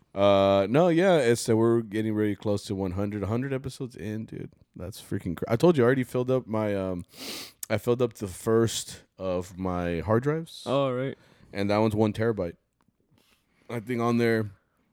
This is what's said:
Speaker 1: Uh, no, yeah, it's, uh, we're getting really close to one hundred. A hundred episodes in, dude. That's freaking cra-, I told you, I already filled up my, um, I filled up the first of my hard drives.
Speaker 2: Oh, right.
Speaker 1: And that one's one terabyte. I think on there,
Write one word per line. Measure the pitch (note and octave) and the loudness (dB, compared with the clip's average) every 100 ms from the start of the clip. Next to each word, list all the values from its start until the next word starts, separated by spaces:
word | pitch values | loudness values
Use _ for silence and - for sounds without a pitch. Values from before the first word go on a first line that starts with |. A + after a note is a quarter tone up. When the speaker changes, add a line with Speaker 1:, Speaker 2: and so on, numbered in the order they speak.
| _ | _
Speaker 1:
Uh, | F#2+ G2+ G2 G2 G2 G2 | 2 4 6 6 4 4
no, | C3+ F3+ | 4 4
yeah, | E3 F#3+ E3 | 4 4 4
it's, | A#2+ A#2 - | 4 2 2
uh, | A2 | 2
we're | A#2 A#2 | 4 2
getting | A2 G#2+ A2 | 0 -4 -2
really | G#2+ G#2+ G2 | 0 0 0
close | A2 G2+ - | -2 -2 -4
to | G2 | -4
one | F#2+ | -4
hundred. | F#2 G#2 G#2 | -2 -4 -4
A | F#2+ | -4
hundred | A#2 C3+ | -4 -4
episodes | C3 C3+ - B2+ - | -6 -8 -12 -12 -10
in, | G2 G#2+ A2 | -8 -8 -10
dude. | - - _ _ F2+ | -12 -14 _ _ -14
That's | F2+ - | -14 -14
freaking | - G2 F#2 D#2+ | -8 -6 -6 -6
cra-, | - | -2
I | A#2 | 2
told | E3+ D3+ | 4 6
you, | |
I | A#2 | 4
already | B2+ | 2
filled | B2 B2+ B2+ | -2 -4 0
up | C3 A2+ | -2 -2
my, | A2 G#2+ G2 | -4 -2 -2
um, | F#2+ F2+ - - - - - - - | -4 -6 -10 -16 -14 -14 -16 -14 -4
I | A2 | -2
filled | B2 A#2+ | 0 0
up | A#2+ | 0
the | - G2 | -4 -10
first | F2 A2+ A2+ A2+ - - - _ - | -6 2 4 4 0 -10 -16 _ -8
of | F#2 F2+ F#2 F2+ | -4 -4 -6 -6
my | F#2 F2+ F2 E2+ | -4 -2 -2 -2
hard | F2 A2+ | 0 0
drives. | C#3 D#3+ E3 - A#2+ | 0 -4 -8 -12 -4
Speaker 2:
Oh, | C#3 C3+ | -2 0
right. | B2 C3+ - _ _ - | -4 -6 -10 _ _ -12
Speaker 1:
And | G2+ G2+ | -6 0
that | G#2 | 2
one's | A2 G#2+ | 2 2
one | A2 | 0
terabyte. | G#2 A#2 G#2 E2+ - _ _ _ _ _ _ _ _ _ _ - | 0 -2 -2 -6 -8 _ _ _ _ _ _ _ _ _ _ -12
I | A#2 | -10
think | G#2 A#2+ | -4 -2
on | A#2 A#2+ | 2 2
there, | A#2 A2 G#2 - _ _ _ | 2 2 -2 -10 _ _ _